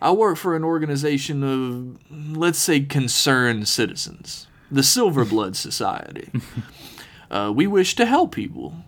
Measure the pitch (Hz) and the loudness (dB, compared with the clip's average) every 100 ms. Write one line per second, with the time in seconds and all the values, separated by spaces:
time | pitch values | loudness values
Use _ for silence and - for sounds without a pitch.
0 | - 190 220 160 190 165 160 165 156 143 | 4 4 4 2 -2 0 0 0 0 0
1 | 151 143 139 143 139 135 131 123 127 123 | 0 0 -2 -2 0 0 -2 -4 -8 -14
2 | _ 151 151 156 170 165 - 151 139 143 | _ -14 -10 -2 0 0 2 2 2 -2
3 | 135 - - 131 123 113 104 - 110 90 | 0 0 4 4 4 0 -2 0 0 -2
4 | - - - - - _ _ 139 135 254 | -10 -12 -16 -16 -18 _ _ 2 4 4
5 | 226 143 113 110 98 95 - - 101 - | 4 4 2 2 0 -4 -6 -4 -4 -4
6 | - - - - - - - - - - | -10 -14 -8 -8 -8 -12 -12 -16 -20 -20
7 | - - - 98 104 107 190 196 185 - | -20 -20 -8 -4 -2 0 2 4 2 2
8 | 233 277 359 - - - 71 165 | 2 4 2 0 -8 -8 -12 -12